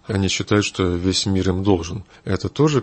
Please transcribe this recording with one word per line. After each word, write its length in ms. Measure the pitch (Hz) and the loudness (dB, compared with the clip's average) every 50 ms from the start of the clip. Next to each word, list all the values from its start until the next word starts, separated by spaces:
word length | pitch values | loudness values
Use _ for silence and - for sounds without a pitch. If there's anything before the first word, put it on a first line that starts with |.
| _ | _
Они 220 | - 101 98 98 92 | -4 -2 0 0 0
считают, 360 | - - 98 - 110 104 101 | -2 -4 0 2 2 2 2
что 200 | - - - 95 90 87 | 0 -2 -2 0 0 0
весь 320 | 87 87 95 92 - - | 0 0 0 0 0 -2
мир 240 | 98 98 95 87 95 | 0 0 0 0 0
им 120 | 90 92 | 0 0
должен. 420 | 98 104 98 85 85 85 90 104 - - - - _ | 2 2 2 2 0 -6 -10 -12 -12 -14 -20 -14 _
Это 240 | 113 98 - - 98 | -4 -4 -4 -4 -6
тоже 340 | - - 147 160 147 127 | 0 0 0 2 2 0